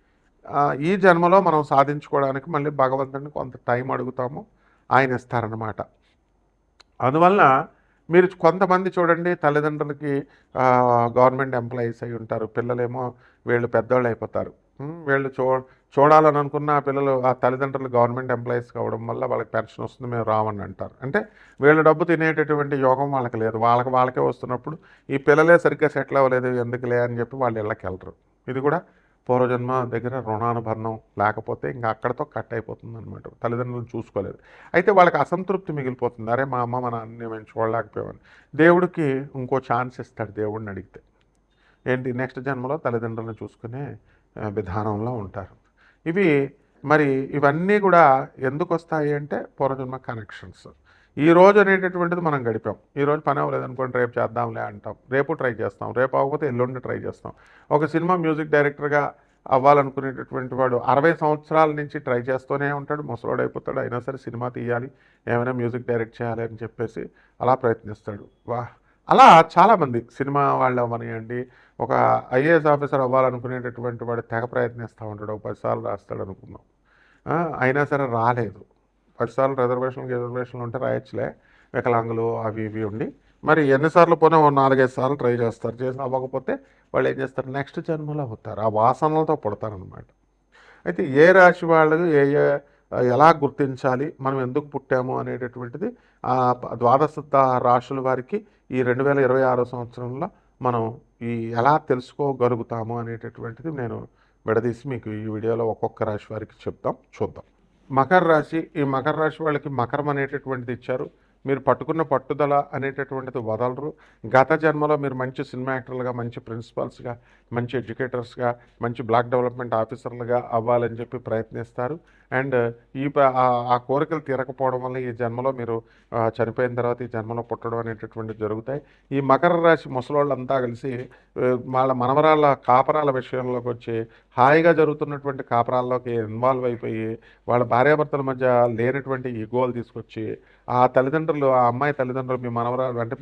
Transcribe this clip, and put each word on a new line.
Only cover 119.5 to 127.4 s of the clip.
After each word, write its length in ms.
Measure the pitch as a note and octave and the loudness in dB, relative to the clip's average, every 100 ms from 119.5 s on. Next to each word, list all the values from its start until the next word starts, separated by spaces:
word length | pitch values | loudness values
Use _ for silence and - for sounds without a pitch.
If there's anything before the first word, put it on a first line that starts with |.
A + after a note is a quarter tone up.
| B2 A#2+ | -4 -4
ఆఫీసర్లుగా 760 | A2+ A2+ B2 B2+ A#2+ A#2 A#2+ - | -2 -2 -6 -12 -8 -2 -2 0
అవ్వాలని 420 | A#2 A2+ A#2+ A#2 | -2 2 2 0
చెప్పి 240 | A2+ A#2 B2 | -6 -10 -10
ప్రయత్నిస్తారు. 800 | A#2+ A2 A2 A#2+ A2+ - B2 E3 _ _ - B2+ | -4 -4 -4 -10 -10 -6 -6 -8 _ _ -4 -2
And 320 | C3+ B2+ A#2 A#2 _ C3+ | 0 0 0 -4 _ -6
ఈ 120 | C#3+ | -2
ప-, 100 | C#3+ | 4
ఆ, 560 | C3+ B2+ B2+ A#2+ B2 | 4 4 2 2 0
ఆ 20 | B2 | 0
కోరికలు 440 | - C#3 D#3 D#3+ | 0 -2 -2 -4
తీరకపోవడం 640 | D3 C3 C3 C3 C3 B2+ | -4 -4 -4 -4 -2 -2
వల్ల 140 | B2+ C3 | -6 -8
ఈ 160 | B2 | -8
జన్మలో 400 | A2+ A#2 A#2 C3+ | -6 -6 -4 -4
మీరు, 300 | B2+ A#2 A2+ - _ - | -4 -6 -6 -8 _ -8
ఆ, 160 | A#2 A2+ - | -2 -2 0
చనిపోయిన 320 | A2+ A2+ B2 | -4 -2 -4
తర్వాత 280 | B2 A#2+ A#2 | -2 -4 -4
ఈ 40 | A#2+ | -6
జన్మలో 360 | A2+ A2 A#2 | -8 -6 -8